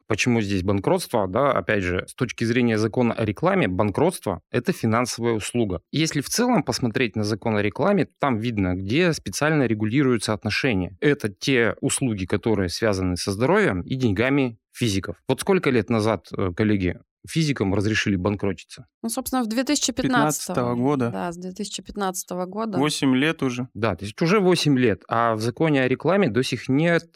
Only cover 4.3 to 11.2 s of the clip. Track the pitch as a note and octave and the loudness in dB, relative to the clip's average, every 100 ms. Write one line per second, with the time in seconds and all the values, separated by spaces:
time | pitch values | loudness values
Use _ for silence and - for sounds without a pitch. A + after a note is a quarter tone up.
4.3 | F2 _ B2+ - E3+ A2+ A2+ B2 - A#2 | -6 _ -4 -2 -2 0 0 0 -2 -2
5.3 | A2+ - A#2+ A2 F2 - C#3+ D#3+ D3 - | -2 -2 -2 -2 -4 -4 -2 -2 -2 -4
6.3 | - B3 A3 C3+ - A#2+ A#2 A#2+ A2 G#2 | -2 2 2 0 -2 -2 -2 -2 -2 -2
7.3 | A2 A#2 G#2+ G2+ - E3 G3+ G#2+ _ C#3+ | -2 -2 0 0 0 0 2 -2 _ -2
8.3 | A2 A#2+ G#2 F2+ F2+ F#2+ C#3 F3+ D3+ - | -2 -2 0 0 -2 -2 0 0 0 -6
9.3 | - D3+ D#3 A#2+ G#2+ G#2+ C3 C3+ A#2 - | -2 0 2 2 0 0 2 2 2 0
10.3 | G#2+ A2 - C#3 G2 F2+ G2 D3+ C#3+ | -2 -2 -2 0 0 -2 -2 0 0